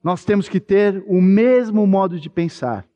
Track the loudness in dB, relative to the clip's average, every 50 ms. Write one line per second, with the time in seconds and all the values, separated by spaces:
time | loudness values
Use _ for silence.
0 | -4 -6 -6 -6 -2 -2 -2 -2 -2 -2 -6 -6 -2 0 0 2 2 0 -2 -4
1 | -4 -2 0 2 4 4 4 4 4 4 2 2 0 0 0 0 2 2 2 2
2 | 0 -2 -4 -8 -12 -8 _ -4 -4 -4 -6 -8 -8 -6 -6 -8 -10 _ _